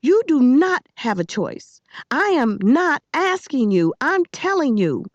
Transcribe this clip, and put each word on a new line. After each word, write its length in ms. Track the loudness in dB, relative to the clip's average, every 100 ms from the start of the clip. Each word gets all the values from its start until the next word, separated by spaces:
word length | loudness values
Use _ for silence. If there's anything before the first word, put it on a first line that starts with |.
You 200 | 2 2 2
do 140 | 2
not 440 | 4 4 2 -2 _
have 240 | -8 -4 -4
a 40 |
choice. 580 | -4 -4 -6 -8 -18 _ _ -20 -8
I 160 | -2 0
am 280 | 2 0 0
not 400 | 2 2 2 -2 _
asking 580 | -4 -2 -2 -4 -2 0
you. 220 | 2 0 0
I'm 240 | -2 0 -2
telling 460 | -4 -4 -2 0 0
you. 280 | 0 -2 -8